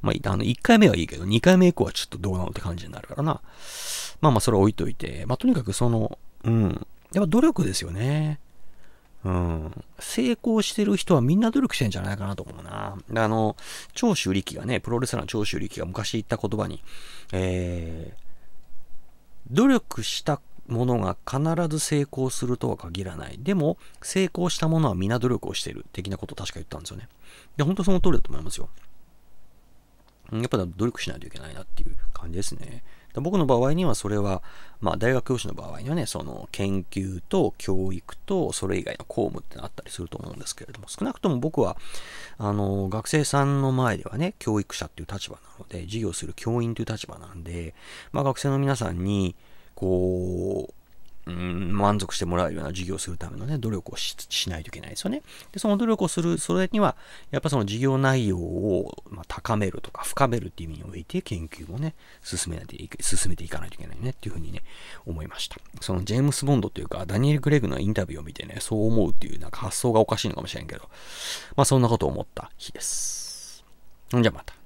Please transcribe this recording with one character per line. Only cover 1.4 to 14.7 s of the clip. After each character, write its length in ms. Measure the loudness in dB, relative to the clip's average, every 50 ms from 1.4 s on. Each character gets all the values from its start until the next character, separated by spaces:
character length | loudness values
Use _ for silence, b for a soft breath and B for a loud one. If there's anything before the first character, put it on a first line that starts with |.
回 160 | 8 8 8
目 120 | 10 8 8
以 40 | 6
降 120 | 4 0
は 80 | 0 0
ち 100 | -6 -6
ょ 20 |
っ 40 | -6
と 100 | -8 -4
ど 160 | -2 -2 0
う 20 |
な 80 | 0 -2
の 60 | -4
っ 20 | -6
て 80 | -6
感 160 | -6 -6 -6
じ 80 | -6 -8
に 80 | -12 -12
な 80 | -14
る 80 | -14 -10
か 60 | -4
ら 80 | -2 0
な。 180 | 0 0 -2 B B B B B B B B B B B B B B B B
ま 80 | 4 6
あ 40 | 6
ま 40 |
あ、 40 | 6
そ 100 | 4 6
れ 80 | 6 8
置 100 | 6 6
い 60 | 6
と 120 | 2 -2
い 80 | -2 -2
て、 300 | -2 -4 -6 -6 -6 -2
ま 100 | -2 -2
あ、 20 | 0
と 100 | 2 2
に 60 | 2
か 100 | 2 0
く 80 | -2 0
そ 160 | 2 4 4
の、 300 | 4 2 0 -2 -4 -8 -14 -18 -16 -6 0
う 60 | 2
ん。 360 | 4 4 4 4 2 -2 -6 -12 -14 -20 -20 -2 0
や 80 | 2 2
っ 20 |
ぱ 20 |
努 140 | 4 6 6
力 240 | 6 6 4 4 0
で 80 | 0 0
す 80 | -4
よ 100 | -4 -6
ね。 480 | -4 -2 -2 0 0 0 0 -2 -4 -6 -10 -18 b b b b b b b b b b b b -20 -8 -4
う 60 | -2
ん。 540 | 0 0 0 0 -2 -4 -6 -8 -10 -12 -14 -16 -16 -14
成 340 | -10 -6 -2 -2 0 0 0
功 300 | 0 0 0 2 2 0
し 100 | 0 0
て 120 | 0 2
る 120 | 2 2
人 180 | 0 4 4 4
は 60 | 4
み 160 | 6 4 4
ん 40 | 4
な 100 | 4 4
努 100 | 2 2
力 160 | 0 2 0
し 20 | 0
て 80 | 0
ん 40 | 0
じ 80 | 0 -2
ゃ 40 | -4
な 120 | -4 -4
い 20 |
か 100 | -4 -4
な 100 | -6 -6
と 60 | -6 -8
思 180 | -12 -12 -14
う 40 | -12
な。 320 | -10 -8 -8 -8 -8 -8 -10 -10 -4 0
あ 140 | 2 2 2
の、 280 | 4 2 2 0 0 B B B B B B B B
長 200 | 2 2 4 4
州 180 | 4 2 2 2
力 240 | 2 0 -2 -8
が 80 | -6 -4
ね、 160 | -2